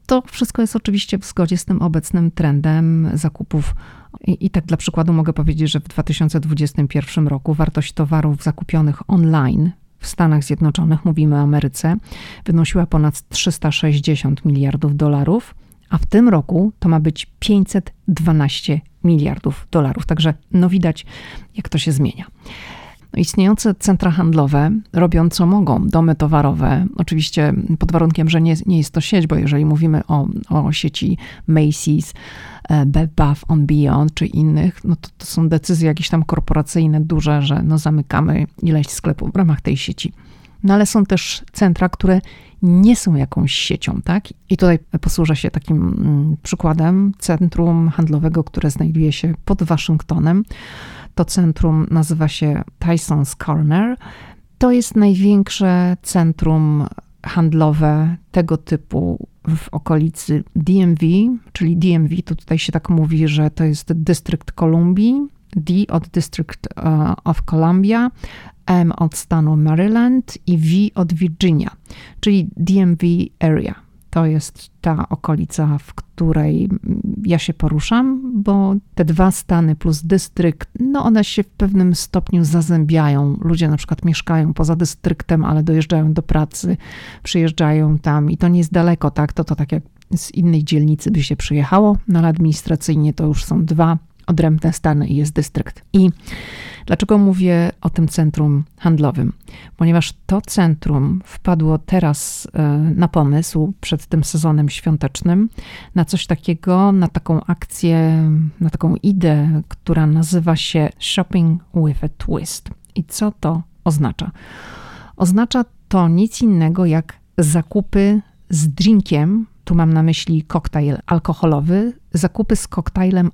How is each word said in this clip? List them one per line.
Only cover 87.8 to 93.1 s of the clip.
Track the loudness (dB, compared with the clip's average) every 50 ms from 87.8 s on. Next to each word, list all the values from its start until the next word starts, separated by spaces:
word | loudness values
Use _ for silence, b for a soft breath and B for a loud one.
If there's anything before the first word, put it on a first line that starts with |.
| 2 2 2 0
tam | 0 0 0 2 2 0
i | 0
to | 2 2 2
nie | 4 2
jest | 2 2 2
daleko, | 2 2 2 2 2 0 -2
tak? | 0 0 -2 -2 -2
To, | -4 -4
to | -2 -2
tak | -2 -2 -2 -4
jak | -4 -6 -8 _ _ -8 _ -6
z | -6 -6 -6 -2
innej | 0 2 2 2 2 2
dzielnicy | 0 2 2 2 2 2 0 -2 -2
by | -2 -2 -2
się | -2 -4
przyjechało, | -6 -4 -2 -2 -2 0 2 2 2 4 4 2 0 0 0
no, | 2 2
ale | 2 2
administracyjnie | 2 2 2 0 0 0 -2 -2 -4 -2 -2 -2 0 2 0 0